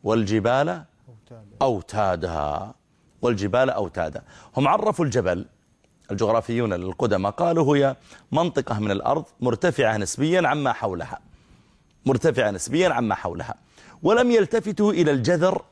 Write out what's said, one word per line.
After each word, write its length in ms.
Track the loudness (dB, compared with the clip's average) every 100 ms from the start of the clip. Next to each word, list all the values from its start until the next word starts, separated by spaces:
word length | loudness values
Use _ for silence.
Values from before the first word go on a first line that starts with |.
والجبال 760 | 0 0 2 0 2 0 0 -4 -10 _ _ -20 _ -20 -20 -2
أوتادا". 1080 | -2 0 -4 -2 0 0 -2 -4 -4 -4 -8 -16 _ _ _ _
والجبال 480 | -2 0 0 2 2
أوتادا. 520 | 0 -6 -4 -6 -6 -16 -20 -10 -2
هم 120 | 2
عرفوا 360 | 2 0 0
الجبل، 420 | 0 0 0 -2 -4 _ _ _ _ _ _
الجغرافيون 640 | -2 2 2 0 -2 -2
القدماء، 600 | -2 -6 -2 0 2 0
قالوا: 440 | 0 0 2 4 4
"هي 200 | 2 0 -14 -20 _
منطقة 480 | -2 0 -2 -4 -2
من 100 | -2
الأرض 340 | -2 0 -2 -4 _
مرتفعة 560 | -2 0 0 2 0 0
نسبيًا 520 | -4 -2 0 2 2
عما 240 | 0 -2
حولها". 460 | -2 -4 -6 -10 -14 _ -20 _ -20 _ _ _ _ -2
مرتفعة 440 | 2 2 2 0
نسبيًا 380 | -2 -4 0 2
عما 260 | 2 -2
حولها. 400 | -2 -4 -8 -10 -14 _ _ -20 -4
ولم 280 | 2 2 4
يلتفتوا 640 | 4 2 0 -2 0 2
إلى 180 | 4 2
الجذر 520 | 2 2 2 2 0 -6